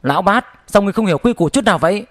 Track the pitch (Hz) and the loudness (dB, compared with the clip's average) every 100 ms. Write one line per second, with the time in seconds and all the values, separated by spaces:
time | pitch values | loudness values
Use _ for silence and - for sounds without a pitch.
0 | - 147 190 214 - - _ 208 202 196 | -2 -2 0 0 -4 -20 _ 0 0 -2
1 | 214 151 240 - 160 269 226 170 156 202 | -2 0 0 0 0 0 0 0 0 -2
2 | 226 | -8